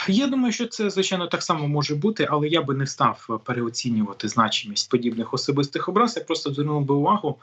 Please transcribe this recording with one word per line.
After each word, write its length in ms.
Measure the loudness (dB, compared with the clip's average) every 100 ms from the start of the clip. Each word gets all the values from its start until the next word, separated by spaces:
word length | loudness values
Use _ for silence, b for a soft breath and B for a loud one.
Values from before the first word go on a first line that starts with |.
| B
я 180 | 2 2
думаю, 260 | 2 0
що 140 | 0 -4
це, 240 | -2 -2
звичайно, 360 | 0 0 -2 -2
так 160 | -2
само 260 | 0 0 0
може 260 | 0 0
бути, 340 | 0 0 0 0
але 180 | 2 2
я 140 | 2
би 120 | 2
не 120 | 0 -2
став 540 | 0 0 0 -4 -6
переоцінювати 840 | -4 -2 -4 -4 0 0 0 -2 -2
значимість 640 | 0 2 0 -4 -6 0
подібних 440 | 0 0 -2 -4
особистих 540 | -2 0 0 0 -2 0
образ. 280 | 2 2 0
Я 80 |
просто 280 | -4 -4 -2
звернув 320 | -2 0 0
би 100 | 2
увагу, 440 | 2 4 2 0 -4